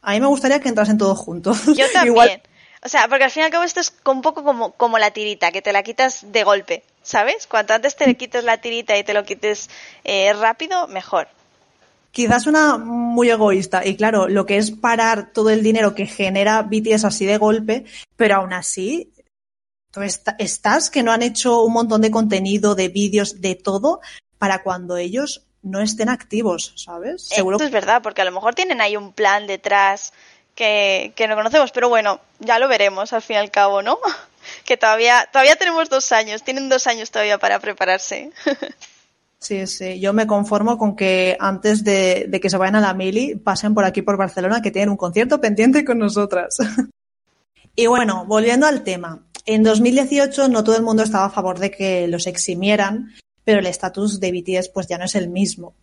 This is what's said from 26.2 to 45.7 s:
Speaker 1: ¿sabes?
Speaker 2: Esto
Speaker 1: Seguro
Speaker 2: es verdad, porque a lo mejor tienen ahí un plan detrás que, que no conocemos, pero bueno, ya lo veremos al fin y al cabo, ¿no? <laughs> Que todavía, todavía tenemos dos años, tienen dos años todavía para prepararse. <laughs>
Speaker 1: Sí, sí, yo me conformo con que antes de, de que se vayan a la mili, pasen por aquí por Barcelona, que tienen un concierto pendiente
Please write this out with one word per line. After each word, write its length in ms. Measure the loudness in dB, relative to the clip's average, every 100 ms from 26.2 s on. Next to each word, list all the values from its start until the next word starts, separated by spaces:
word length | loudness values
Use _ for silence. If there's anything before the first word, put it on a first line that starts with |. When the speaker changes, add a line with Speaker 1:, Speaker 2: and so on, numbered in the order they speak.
| -4 -4 -2 -4 -8 -14
Speaker 1:
¿sabes? 460 | -16 -12 -12 -12
Speaker 2:
Esto 120 | -4
Speaker 1:
Seguro 260 | -2 0 0
Speaker 2:
es 120 | 0
verdad, 300 | -2 2 0
porque 180 | 0 -4
a 60 | -4
lo 60 |
mejor 220 | -2 -4
tienen 260 | -2 -4 -2
ahí 160 | -2 -2
un 160 | -8
plan 360 | -2 0 0 -2
detrás 640 | -6 0 2 2 0 -8 _ -20 _ _
que, 580 | -4 0 0 0 -2 -4 -4
que 100 | -2
no 80 |
conocemos, 380 | -2 0 2 2
pero 160 | 2 2
bueno, 320 | 2 0 -4 _ _
ya 220 | 0 2
lo 80 | 2
veremos 440 | 2 2 0 -6
al 100 | -6
fin 120 | -4
y 40 | -4
al 100 | -2
cabo, 320 | 2 2 2
¿no? 160 | -2 -2
<laughs> 600 | -2 -6 -14 _ -20 -18
Que 120 | -6 0
todavía, 520 | 2 4 4 4 4
todavía 240 | 4 4 4
tenemos 340 | 2 -2 0
dos 220 | -2 0
años, 320 | 0 0 -6
tienen 240 | -6 -6 -2
dos 180 | 0 0
años 240 | -4 -6
todavía 280 | -4 -2 -2
para 200 | -2 -4
prepararse. 720 | -4 -4 -2 -2 -4 -12 -12 -8
<laughs> 260 | -6 -6 -8 -16 -20 _ _ _ _ _
Speaker 1:
Sí, 300 | -10 -8 -8
sí, 340 | -10 -10 -4
yo 140 | -2
me 120 | 0 2
conformo 520 | 0 0 0 0 0
con 180 | -2 0
que 400 | 0 2 0 0
antes 460 | -2 -2 0 2
de, 400 | 2 2 2 0 -2
de 120 | -4
que 80 | -2
se 80 | 0
vayan 200 | 2 2
a 40 |
la 140 | 2
mili, 400 | 0 -2 -2 -4
pasen 400 | -4 -4 -2 0
por 100 | 2
aquí 160 | 2 0
por 160 | -2 -2
Barcelona, 460 | -2 -2 -2 -2
que 80 | -2
tienen 180 | -2 -2
un 80 | -2
concierto 420 | -2 0 0 2
pendiente 460 | 0 4 4